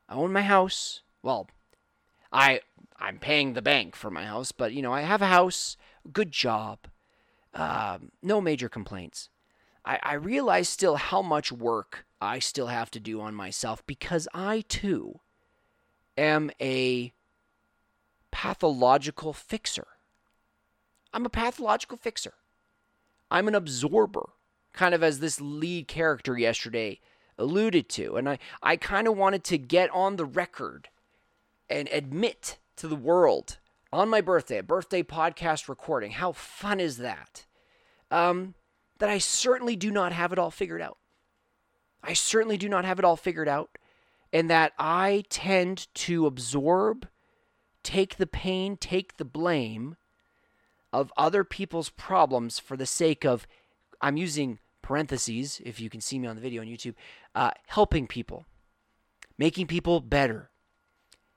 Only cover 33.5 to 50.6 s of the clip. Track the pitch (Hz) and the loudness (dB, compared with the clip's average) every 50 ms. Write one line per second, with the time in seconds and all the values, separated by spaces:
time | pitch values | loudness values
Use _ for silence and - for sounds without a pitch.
33.5 | - - _ _ _ _ _ _ - 160 202 220 220 214 175 175 180 160 127 - | -14 -16 _ _ _ _ _ _ 0 2 2 4 4 2 4 4 2 2 2 0
34.5 | 120 101 92 - 160 190 170 - 196 180 165 - 147 165 156 170 160 - 170 165 | -4 -4 -2 0 0 -2 0 -2 -2 -2 -2 -2 -2 0 0 0 0 -2 -2 -2
35.5 | 156 147 - - 131 - - - 156 123 104 104 - - 180 180 156 - - - | 0 -2 -4 -8 -12 -10 -4 -2 -2 -2 -2 -6 -6 -4 -4 -4 -4 -6 -12 -18
36.5 | - - 196 202 208 190 180 160 131 117 123 120 92 73 - - - - - _ | -14 -8 -4 -2 -2 0 0 -2 -4 -6 -8 -8 -8 -10 -14 -20 -20 -20 -20 _
37.5 | _ _ _ _ _ _ _ _ _ _ _ _ - 165 170 180 175 180 185 190 | _ _ _ _ _ _ _ _ _ _ _ _ 0 2 2 2 2 0 -4 -8
38.5 | 180 _ _ _ _ _ _ _ _ - 220 208 208 190 - - - - - 254 | -12 _ _ _ _ _ _ _ _ -2 0 0 2 0 0 0 0 2 2 2
39.5 | 254 254 247 240 233 180 185 214 202 202 180 175 175 170 170 175 185 185 175 165 | 2 2 0 -2 -2 -2 -2 0 0 0 0 0 0 -2 -2 0 0 0 0 0
40.5 | - - 196 170 165 165 165 - - - _ _ _ _ _ _ _ _ _ _ | -2 -4 -6 -6 -4 -8 -8 -10 -12 -16 _ _ _ _ _ _ _ _ _ _
41.5 | _ _ _ _ _ _ _ _ _ _ - 175 175 - - - - 220 220 226 | _ _ _ _ _ _ _ _ _ _ -8 -4 -2 0 0 2 2 2 2 2
42.5 | 208 185 196 202 202 180 180 190 185 185 190 175 165 160 - 185 165 160 156 147 | 0 -2 -2 -2 0 0 0 0 0 4 4 4 4 4 0 -4 -4 -2 0 0
43.5 | 143 147 - - - - _ _ _ _ _ _ _ _ _ _ - 165 170 160 | 0 0 -2 -6 -12 -20 _ _ _ _ _ _ _ _ _ _ 2 2 4 6
44.5 | 165 165 160 151 - - 147 156 165 180 190 196 202 208 202 - - - - 190 | 6 6 6 4 2 0 0 2 2 2 4 4 2 2 0 -4 -8 -6 0 2
45.5 | 190 185 180 180 190 180 - - - - - - 175 165 160 147 131 123 120 117 | 2 4 4 2 -2 -6 -10 -12 -10 -8 -4 0 2 4 4 2 2 -2 -4 -4
46.5 | 131 143 135 160 175 185 208 220 226 262 - - _ _ _ _ _ _ _ _ | -2 0 2 4 4 4 2 0 0 -2 -8 -16 _ _ _ _ _ _ _ _
47.5 | _ _ _ _ _ _ - - - 196 190 196 - - 185 165 - - - 190 | _ _ _ _ _ _ -10 -2 0 0 0 0 -2 -4 -4 -4 -2 -4 -4 -2
48.5 | 185 190 190 196 202 - - - 175 190 190 - _ - 156 123 127 151 165 175 | -2 -2 -2 -4 -6 -8 -6 -2 -2 -2 -2 -4 _ -12 -12 -8 -4 -2 0 0
49.5 | 170 143 120 110 110 110 117 147 165 - _ _ _ _ _ _ _ _ _ _ | 0 0 -2 -4 -6 -8 -10 -10 -12 -14 _ _ _ _ _ _ _ _ _ _
50.5 | _ _ | _ _